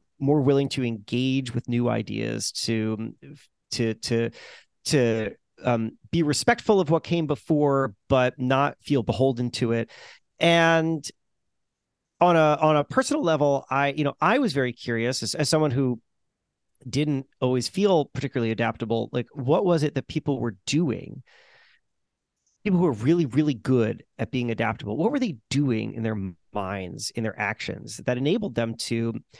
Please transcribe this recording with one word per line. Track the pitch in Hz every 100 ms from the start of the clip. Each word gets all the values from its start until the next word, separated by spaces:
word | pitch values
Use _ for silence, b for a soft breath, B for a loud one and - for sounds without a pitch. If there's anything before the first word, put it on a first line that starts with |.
| _ -
more | 139 147
willing | 135 139 139
to | 139
engage | 123 110 101 123 131 135 123
with | 120 -
new | 120 120
ideas, | 113 101 107 113 113 -
to, | - - 113 110 107 113 - 139 147 _ _ _
to, | - 113
to, | 110 - 117 117 B B B _ _
to, | - 151 117 113 107 - _ -
um, | 127 117 110 - -
be | 170
respectful | 147 143 - 240 - 202
of | 147
what | 160
came | - 170 151
before, | 143 - 151 147 139 131 - -
but | 131 127 -
not | 127 135 139 -
feel | - 139
beholden | 110 - 135 123 120
to | - 117
it. | 117 117 B B B _ -
And | 170 170 165 165 160 160 - - _ _ _ _ _ _ _ _ _ -
on | 180 170
a, | 156 151
on | 156 151
a |
personal | - 262 262 294
level, | 175 151 143 139 -
I, | 135 143
you | 143
know, | 143 -
I | 160 254
was | 233
very | 139 127
curious | - - 113 120 131
as, | 110
as | - 143
someone | 156 151
who | 123 131 120 _ _ _ _ _ _ _ _ 123
didn't | 135 151 135 - _
always | 127 127 -
feel | 185 202 170
particularly | 143 - 139 127 113
adaptable, | 110 117 - 113 113 113
like, | 123 117
what | - 127 180
was | 190 165
it | 151
that | 135 -
people | 160 147 131
were | 117 95 -
doing? | 151 160 - - 131 b b b b b b _ _ _ _ _ _ _ _
People | 208 180
who | 175
are |
really, | 107 127 175 139
really | 131 147
good | 117 - 127 110 101 - -
at | 110
being | 131 120
adaptable, | 113 113 113 104 117
what | 214
were | 294
they | 233 120 _
doing | 139 139 110 107
in | 113
their | 113 107 95 85 _
minds, | 107 95 98 90 104 -
in | -
their | 110 -
actions | 104 110 - 98 110 110 -
that | 123
enabled | 143 220 202
them | 117 113 113
to | - 117 113 113 -